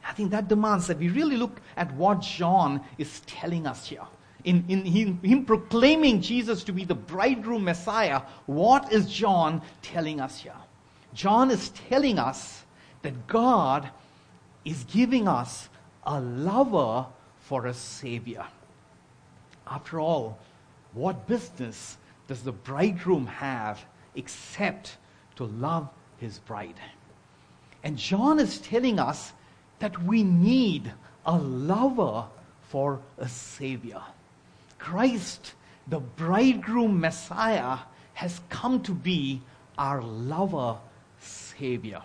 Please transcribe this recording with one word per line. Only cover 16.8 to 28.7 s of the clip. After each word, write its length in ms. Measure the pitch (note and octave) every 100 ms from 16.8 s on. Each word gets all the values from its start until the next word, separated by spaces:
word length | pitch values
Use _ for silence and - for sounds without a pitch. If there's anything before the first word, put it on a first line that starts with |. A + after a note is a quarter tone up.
| B2 A2+ C3 - - _
for 260 | - C3+ B2
a 60 |
savior. 720 | B2 - - C3+ A#2 A#2+ A2 - - - - _ _ _ _ _ - - - -
After 320 | C#3 - E3
all, 400 | D#3 D#3+ A2+ A2 - _ _ _ _
what 340 | A2 E3 D#3+ -
business 680 | A#3 - - A#2+ G#2 - - - - -
does 140 | B2+
the 100 | B2+
bridegroom 760 | A#2+ - C#3 G3 F3 F3 F3 A#2+
have 560 | - C#3 B2+ G#2+ G#2 - _ - -
except 840 | B2 - - - E3+ - - - _ _ _ -
to 80 |
love 460 | A#2 A2 C#3 E3 D3 - _ -
his 220 | A#2 G2
bride? 400 | - G#2 F#2 E2+ - - - - _ _ _ _ _ -
And 140 | D3+ C#3
John 420 | - G3 C4 D#4
is 200 | B3 -
telling 400 | -